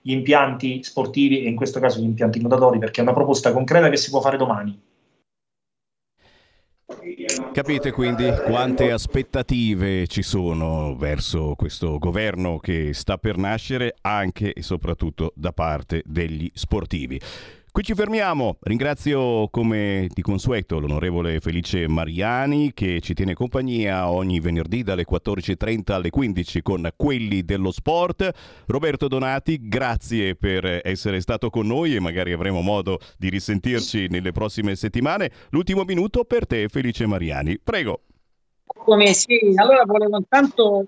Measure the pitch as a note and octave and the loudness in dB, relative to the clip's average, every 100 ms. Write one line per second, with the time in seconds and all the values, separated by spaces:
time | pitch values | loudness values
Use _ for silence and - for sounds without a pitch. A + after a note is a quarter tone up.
0 | C3 C3 B2+ C#3+ C3+ B2+ C3 B2+ - - | -2 -2 4 6 6 0 -4 -4 -6 -4
1 | A#2+ C#3 C#3 C3+ A#2+ A2+ A#2+ B2 B2+ A2 | -2 2 4 4 0 -2 -2 0 0 2
2 | A2+ A2+ A2+ A2+ A#2+ B2+ B2+ A#2 A2 - | 0 2 0 2 2 6 6 4 0 0
3 | A#2+ B2+ C#3 C3+ B2 A#2+ C3 E3+ D#3+ C#3+ | 2 4 2 4 2 2 4 6 6 4
4 | - C3+ C3+ C3+ B2+ G#2+ G#2 G2+ _ _ | 0 2 2 2 0 0 -4 -10 _ _
5 | _ _ _ _ _ _ _ _ _ _ | _ _ _ _ _ _ _ _ _ _
6 | _ _ _ _ _ _ _ _ _ - | _ _ _ _ _ _ _ _ _ -16
7 | F3 - C3 C3 - - C#3+ C#3+ C#3+ B2+ | -14 -10 -6 -6 -4 -4 -2 -2 -2 -2
8 | B2 A#2+ B2 A2+ - A#2 B2+ C3 B2+ A#2 | -2 0 0 0 0 0 0 2 2 2
9 | - C3+ C3 C3+ B2 B2 A2+ G2 G2 F#2+ | -2 -4 -2 -4 -2 0 2 2 0 0
10 | F2 - F#2+ G2+ F2 E2 D#2+ D#2+ D2+ C2 | -2 -4 -2 -2 0 0 -2 -2 -4 -4
11 | D2 D2+ - E2+ D#2 C#2+ D2 - E2+ D2+ | -4 -4 -2 -2 -2 -2 -4 -2 -4 -2
12 | E2+ F2 G#2+ F2+ F#2 D#2+ - E2+ D2+ D2+ | -2 -2 -2 -2 -4 -4 -4 -2 -2 -4
13 | - F#2+ A2 F2 G2 A2 - C3 B2 - | -4 -2 -2 -2 -2 -4 -4 -4 -4 -4
14 | F#2+ G#2 F#2 - G#2 - E2 F2+ F2 E2+ | -4 -2 -2 -2 -6 -4 -6 -6 -4 -4
15 | E2 - D#2+ - E2 - D#2+ D2+ - E2 | -4 -4 -6 -4 -8 -2 -2 -2 -4 -6
16 | - D#2 E2 D#2+ E2 - - G#2+ E2 D#2+ | -4 -4 -4 -4 -8 -8 -4 -4 -2 -6
17 | C2 C2+ - - - - _ - G#3 G3+ | -6 -10 -12 -18 -20 -20 _ -6 -2 -2
18 | G#3 A3 G3 D#3 A#2 E2 - A#2 C#3 C#3+ | 0 0 0 0 0 -2 -2 0 0 -2
19 | D3 C#3 B2+ A2+ G#2+ - A2+ G#2+ G#2 G2 | 0 0 2 2 0 0 0 2 0 0
20 | F2+ - F2+ G2 - B2 - D#2+ D2 D2 | -2 -4 -2 0 0 -2 -2 -4 -2 -2
21 | F2 F2 E2+ D#2+ E2 E2+ F2 F#2 D#2+ D#2+ | 0 -2 -2 -2 -2 -4 -2 -2 0 0
22 | D#2+ E2 G#2 B2 C#3 D3 D3 - F#2+ F2 | -2 -4 -2 -2 0 0 0 0 -2 -2
23 | - E2 F#2+ F2 B2 C3+ C3 A#2 G#2 F#2+ | -4 -2 -2 -2 -2 -2 -2 -2 0 0
24 | F2+ F2 F#2+ F2+ E2 E2 D#2+ A2+ G#2 F2+ | 0 0 0 0 0 -2 -2 -4 -2 -4
25 | E2 E2+ - G2+ - F2+ G#2+ A2+ F#2+ F#2+ | -2 -2 -2 -4 -4 -4 -2 -2 -2 -2
26 | F2 C3+ B2+ F#2 E2+ E2+ D2+ F#2 E2 - | 0 0 0 -2 -2 -4 -2 -2 -4 -2
27 | D3 C3 A2 G2 F2 G2 F#2+ - - E3+ | -2 0 0 -2 0 -2 -2 -2 -2 0
28 | - - F#3+ - - - - A2+ D#3 C#3 | 0 0 -2 -4 -16 -18 -4 0 0 0
29 | C#3+ C3 C3 C3+ - D#3+ A2 A2+ C3 A2+ | -2 0 0 -2 -2 -2 -2 -2 -2 -2
30 | - A2+ G2 F2+ G2+ F#2 F#2 F2 F2 F#2+ | -2 -2 -2 0 0 0 0 -2 -4 -4
31 | G#2+ F#2+ F2+ A2+ A#2+ A2+ G#2+ B2+ E3+ A#2+ | -2 -2 -2 -4 -2 -2 0 0 0 0
32 | F2 E2+ F2 E2+ F#2 F#2 F2+ G#2 F#2+ F#2 | -2 -2 -2 -2 -2 0 0 0 -2 -6
33 | - - F#2+ F#2+ - G2+ B2 A#2+ - A2 | -8 -6 -4 -4 -2 -2 0 -2 -2 -2
34 | F#2 F2+ F#2 G#2+ G#2+ - G#2 F#2+ G#2+ B2 | -2 -2 -2 -4 -4 -2 -4 -2 -2 0
35 | C3 F#3+ E3+ - - D3 F#3 F#3+ F#3+ F3+ | 0 0 -4 -6 -2 -2 2 0 0 0
36 | G3+ A#3+ A#3 A#3+ G#3+ A#2 G#2+ C#3 B2+ A2+ | 0 0 0 0 0 -2 -2 -2 -2 0
37 | A2+ G2 E2 C#2+ D2 F#2 - A3 B2 - | 0 0 -2 -2 -2 -2 -2 -2 -2 -4
38 | _ _ _ _ _ _ _ - - G#3 | _ _ _ _ _ _ _ -2 6 8
39 | G#3 F3+ - A#3+ G#3+ F#3+ A3 C4 A3+ G#3+ | 8 6 4 4 6 6 8 8 8 4
40 | G#3+ G#3 F#3+ C4+ C#4 - G#3+ G3+ | 4 0 4 4 4 4 4 4